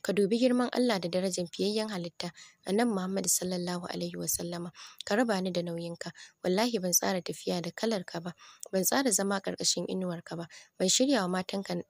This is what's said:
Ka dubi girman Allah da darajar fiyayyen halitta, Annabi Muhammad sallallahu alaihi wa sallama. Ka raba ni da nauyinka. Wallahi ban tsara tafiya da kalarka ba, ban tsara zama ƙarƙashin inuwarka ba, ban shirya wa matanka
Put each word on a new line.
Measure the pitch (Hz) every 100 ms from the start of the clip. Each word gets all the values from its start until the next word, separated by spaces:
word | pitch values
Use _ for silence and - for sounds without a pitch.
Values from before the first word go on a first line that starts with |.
Ka | -
dubi | 196 196 226
girman | 247 247 247
Allah | - 247 196
da | 170
darajar | 180 190 180 175
fiyayyen | - 196 214 214
halitta, | 196 170 _ 175 - - _ -
Annabi | 202 240
Muhammad | 196 185 190 185
sallallahu | - 185 180 175 175 175
alaihi | 175 175 175
wa | 165
sallama. | - 175 175 175 - - -
Ka | - 208
raba | 240 190
ni | 185
da | 175
nauyinka. | 175 170 170 170 175 - - _
Wallahi | 180 185 240 226
ban | 180
tsara | 175 196 185
tafiya | - 160 - 180
da | 165
kalarka | - 220 214 175 170
ba, | 175 - - - -
ban | 190
tsara | 180 247 269
zama | 196 196 196
ƙarƙashin | 190 180 175 - -
inuwarka | 190 180 170 - 165
ba, | 170 - - _
ban | 185
shirya | - 262 262
wa | 180 185
matanka | 185 202 196 180